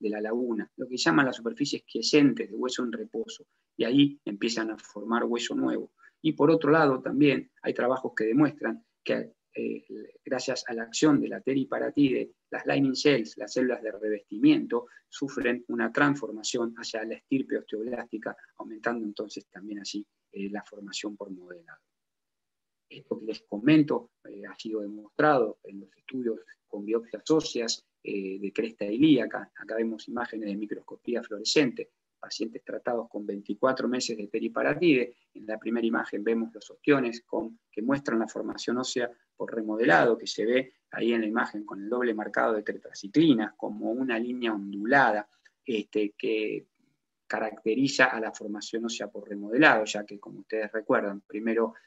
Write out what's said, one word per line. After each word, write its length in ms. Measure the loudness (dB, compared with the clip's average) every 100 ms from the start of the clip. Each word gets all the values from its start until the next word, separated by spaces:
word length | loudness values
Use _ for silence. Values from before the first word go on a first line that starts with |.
de 100 | -4
la 100 | -2
laguna, 480 | -2 -2 -2 -4 -6 -10
lo 120 | -8
que 80 | -2
llaman 300 | 2 4 2
las 100 | 0
superficies 480 | -6 -4 -4 -4
quiescentes 680 | _ -4 4 6 6 4 -4
de 60 | -4
hueso 260 | -4 -2
en 80 | -4
reposo, 560 | -4 -6 -6 -6 -10 -20 _ _ -4
y 80 |
ahí 360 | 2 6 6 4
empiezan 460 | -10 -4 -2 -2 -4
a 80 | -6
formar 460 | -12 -12 0 0
hueso 300 | 2 -2 -2
nuevo. 380 | -2 0 -2 -6 _ -20 _
Y 100 | -2
por 180 | 4 4
otro 220 | 4 4
lado, 280 | 6 6 2
también 520 | 0 4 6 4 -2 _
hay 100 | -4
trabajos 420 | 0 0 0 -2 -2
que 80 |
demuestran 600 | 2 4 4 2 -6 -6 _ _
que, 300 | -2 -2 -2 _ _
eh, 320 | -6 -6 -6 -10 -16 -16 -16
gracias 400 | -6 -4 -2 -6 -6
a 80 |
la 80 | -8
acción 380 | -6 4 6 6
de 80 | 4
la 120 | -4
teriparatide, 920 | -2 0 0 -2 -2 4 4 4 -2 _ -10
las 160 | -8 0
lining 300 | 2 2 4
cells, 400 | 4 4 0 -8
las 160 | -6
células 280 | 0 0 0
de 100 | -4
revestimiento, 960 | -4 -2 -4 -4 4 6 6 4 -4 -4 -20 _
sufren 560 | -8 -6 -2 0 -2 -4
una 240 | -2 0
transformación 840 | 2 2 2 -4 -6 -4 -2 -2 -4
hacia 260 | -8 -6
la 100 | -6
estirpe 440 | -10 -2 -2 0 -4
osteoblástica, 800 | -4 -6 -6 -6 -8 -8 -8 -10 -18 _
aumentando 480 | -14 -6 -4 -4
entonces 420 | -6 -8 -10 -10 -16
también 320 | -18 -12 -10
así, 240 | -8 -10 -10 _ _
eh, 180 | -10 -8
la 140 | -8
formación 520 | -12 -18 -12 -10 -10 -10
por 140 | -12
modelado. 480 | -14 -16 -20 -20 -20 _ _ _ _ _ _ _ _ _ _ _
Esto 320 | -20 -8 -8
que 60 | -6
les 160 | -10
comento, 680 | -8 -2 6 6 6 0 -4 _
eh, 220 | -20 -16 -16
ha 80 | -12
sido 240 | -8 -6
demostrado 800 | -6 -10 -14 0 4 4 2 -4
en 180 | -16 -16
los 160 | -18 _
estudios 440 | -12 -6 -4 -6 -10 -20 _
con 180 | -10
biopsias 460 | -2 -4 -4 -10 0
óseas, 560 | 0 0 -4 -4 -6 _ _ -8
eh, 300 | -6 -6 -6
de 140 | -6
cresta 320 | -4 -6 -4
ilíaca. 680 | -4 4 6 6 4 -6 -12 -18
Acá 180 | -6
vemos 320 | -2 -2 -4 -8
imágenes 420 | -8 -6 -6 -6
de 80 | -6
microscopía 680 | -6 -10 -12 -14 -6 -6
fluorescente, 640 | -6 -8 2 4 4 0 -12 _ _ _
pacientes 420 | -12 -8 -8 -8
tratados 460 | -12 -8 -4 -4 -4
con 180 | -8 -8
veinticuatro 640 | -8 -6 0 0 2 -2
meses 280 | -2 -4 -6
de 120 | -4
teriparatide. 880 | -4 -2 0 0 4 6 6 2 -6 _
En 120 | -18 -10
la 120 | -8
primera 260 | -2 0
imagen 380 | 0 0 -2 -4
vemos 320 | 0 0 -2
los 160 | -8 -20
ostiones 520 | -6 2 2 2 -6
con, 360 | -6 -6 -6 -10 _
que 140 | -6
muestran 380 | 0 0 0 0
la 80 | -2
formación 500 | -4 -8 -6 -4 -2
ósea 320 | -2 -2 -4 -6 _ -12
por 160 | -8
remodelado, 640 | -6 -4 2 6 6 6 2
que 120 | -2
se 180 | -2 2
ve 280 | 2 0 _ _
ahí 200 | -2 0
en 100 | 2
la 40 | 0
imagen 380 | 0 -2 -6
con 180 | -10 -10
el 60 | -4
doble 260 | 0 0
marcado 400 | 0 -2 0 2
de 80 | 2
tetraciclinas, 920 | -2 -10 -12 -14 0 4 6 6 2 -6
como 340 | -8 -4 -4
una 280 | -2 -2 -2
línea 340 | -2 -2 -2
ondulada, 720 | -2 -4 -6 2 6 6 2 -4 _ _ _
este, 500 | -6 -4 -2 -2 -2 -2
que 520 | -2 -2 -2 -6 -10 _ _ _ _ _ -8
caracteriza 800 | -4 -4 -4 0 2 2 6
a 160 | 4 4
la 100 | -6
formación 540 | -8 -10 -8 -6 -4
ósea 240 | -4 -6 -8
por 200 | -10 -12
remodelado, 560 | -10 -2 6 6 6
ya 220 | 2 -4 -8
que, 140 | -12
como 200 | -16 -18
ustedes 300 | -8 -6 -4
recuerdan, 520 | -6 2 2 2 -6
primero 520 | _ -6 -2 0 0 -4